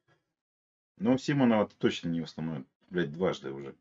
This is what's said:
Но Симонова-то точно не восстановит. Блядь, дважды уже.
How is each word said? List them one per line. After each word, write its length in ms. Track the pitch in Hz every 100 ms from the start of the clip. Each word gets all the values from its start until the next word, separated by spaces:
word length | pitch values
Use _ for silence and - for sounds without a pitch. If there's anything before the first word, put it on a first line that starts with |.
| _ _ _ _ _ _ _ _ _ _
Но 180 | 104 131
Симонова-то 560 | - 143 123 107 101 -
точно 320 | 113 - 85
не 120 | 82
восстановит. 460 | 78 - 80 76 - _ _
Блядь, 220 | 90 78
дважды 380 | 80 92 - 67
уже. 240 | 69 69 65